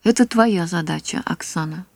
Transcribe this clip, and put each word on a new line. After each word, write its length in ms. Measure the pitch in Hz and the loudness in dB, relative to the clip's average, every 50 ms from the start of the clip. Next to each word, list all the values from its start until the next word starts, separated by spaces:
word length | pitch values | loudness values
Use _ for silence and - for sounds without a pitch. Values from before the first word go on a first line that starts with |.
Это 240 | _ 220 226 - 247 | _ 2 4 4 2
твоя 400 | 240 - 220 226 233 202 180 170 | 4 4 2 4 4 2 0 -2
задача, 560 | 170 180 170 165 156 156 160 - - - - - | -2 -2 -4 -2 -2 -4 -6 -6 -6 -8 -6 -4
Оксана. 640 | - 170 _ - - - 165 160 156 156 170 190 _ _ | -6 -6 _ -8 -8 -6 -6 -6 -6 -8 -10 -14 _ _